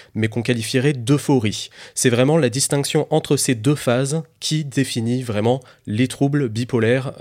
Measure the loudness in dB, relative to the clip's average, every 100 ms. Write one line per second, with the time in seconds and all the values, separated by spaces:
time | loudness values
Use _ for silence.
0 | -10 -4 -2 -2 -2 -2 0 0 0 0
1 | 0 0 4 2 2 -4 -10 -16 -12 0
2 | 2 4 4 4 2 0 0 0 0 -2
3 | 0 -2 0 0 0 0 0 0 0 0
4 | 0 -4 -6 _ -4 -4 -2 -2 -2 -2
5 | -2 -2 -2 0 2 0 -4 -16 -6 0
6 | 0 0 0 0 -2 -4 -2 0 2 0
7 | -2 -6